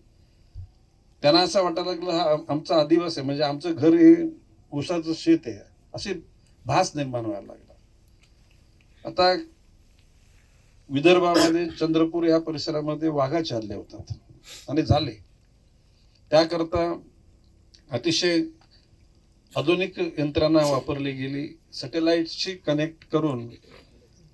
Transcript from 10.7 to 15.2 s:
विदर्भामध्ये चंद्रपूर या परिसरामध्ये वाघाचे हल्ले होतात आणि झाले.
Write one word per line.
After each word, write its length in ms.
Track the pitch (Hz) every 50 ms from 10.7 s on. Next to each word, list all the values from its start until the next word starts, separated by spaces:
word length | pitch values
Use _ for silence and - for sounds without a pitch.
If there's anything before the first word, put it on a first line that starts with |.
| _ _ _ -
विदर्भामध्ये 800 | 139 139 151 170 180 180 175 175 170 165 160 165 165 170 175 165
चंद्रपूर 540 | - - 160 160 160 160 165 160 - 170 165
या 140 | 165 160 165
परिसरामध्ये 680 | 160 160 156 143 - 165 151 151 151 151 151 147 156 160
वाघाचे 460 | 151 143 135 131 151 170 160 - 127
हल्ले 200 | 113 107 101 104
होतात 380 | 98 - - - 107 98 - - - _ _ - - _ - - - - -
आणि 120 | 135 156 151
झाले. 300 | - - 151 156 131 107 -